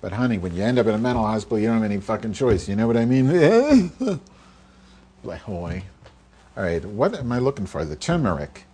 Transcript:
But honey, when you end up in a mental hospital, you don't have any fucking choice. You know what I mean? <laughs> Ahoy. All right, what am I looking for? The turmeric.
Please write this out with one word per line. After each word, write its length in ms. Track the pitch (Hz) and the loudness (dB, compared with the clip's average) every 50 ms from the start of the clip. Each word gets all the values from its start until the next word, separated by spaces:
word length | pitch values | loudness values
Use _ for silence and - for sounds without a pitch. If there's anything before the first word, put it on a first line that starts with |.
But 120 | - 90 87 | -8 -8 -4
honey, 240 | 107 123 127 117 | -2 0 0 0
when 180 | 101 85 92 85 | 0 -2 -4 -4
you 80 | 87 98 | -2 0
end 140 | 110 123 | 0 2
up 100 | 123 117 | 2 2
in 60 | 110 107 | 2 2
a 40 | 107 | 0
mental 260 | 113 123 123 120 113 | 0 0 0 0 0
hospital, 340 | 107 110 110 104 - - 110 | 0 -2 -2 -4 -2 -2 0
you 80 | 104 | 0
don't 140 | 113 113 113 | 2 2 0
have 80 | 110 107 | 0 0
any 100 | 101 101 | -2 -4
fucking 340 | 95 - 110 107 - 110 104 | -4 -4 -4 -4 -4 -6 -6
choice. 340 | - 139 127 113 87 - - | -2 2 2 2 2 0 -2
You 60 | 98 | -2
know 120 | 101 113 | 0 0
what 100 | 117 117 | 2 2
I 80 | 117 117 | 2 2
mean? 240 | 117 127 131 131 131 | 2 2 4 4 4
<laughs> 920 | 156 180 160 143 220 226 254 294 302 262 185 175 151 - 254 254 196 143 - - - - - - - _ - _ - - - - - - - _ _ _ - | 4 6 6 6 6 6 4 6 6 4 4 4 -4 -6 -4 -4 -4 -6 -8 -14 -20 -20 -20 -20 -20 _ -20 _ -20 -20 -20 -20 -20 -20 -20 _ _ _ -14
Ahoy. 560 | - 82 80 - - 104 87 87 87 69 - 95 98 - - - - - - _ _ _ - _ - _ | -12 -12 -12 -12 -10 -10 -8 -8 -8 -8 -8 -10 -12 -18 -20 -20 -20 -20 -20 _ _ _ -20 _ -20 _
All 60 | - 98 | -4 -4
right, 220 | 90 85 82 82 | -2 -2 -2 -4
what 300 | 92 104 101 131 180 240 | -6 -2 0 0 0 0
am 160 | 185 135 120 | -2 -6 -4
I 80 | 120 123 | -2 0
looking 260 | 123 131 139 - 104 | 0 0 -2 -2 -6
for? 180 | 90 - - 78 | -8 -6 -6 -6
The 120 | 78 76 | -6 -8
turmeric. 680 | - - - 170 175 151 123 87 71 73 71 - - - _ | -10 -4 -2 -2 0 0 0 0 -2 -4 -8 -12 -18 -20 _